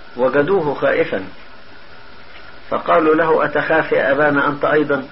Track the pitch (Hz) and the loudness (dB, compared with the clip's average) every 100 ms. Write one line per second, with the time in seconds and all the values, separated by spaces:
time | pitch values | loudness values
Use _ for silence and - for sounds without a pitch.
0 | - 123 127 135 147 196 151 131 139 - | -12 -2 2 2 2 2 0 0 0 2
1 | 160 104 95 - - - - - - - | 0 -4 -8 -12 -16 -18 -18 -18 -18 -18
2 | - - - - - - - 113 - 170 | -18 -18 -18 -18 -18 -16 -6 -4 2 4
3 | 156 156 160 151 147 151 135 160 151 151 | 4 4 4 2 2 0 2 0 2 2
4 | - 139 151 143 139 143 143 147 143 139 | 2 2 2 2 0 0 0 2 2 -2
5 | 131 | -4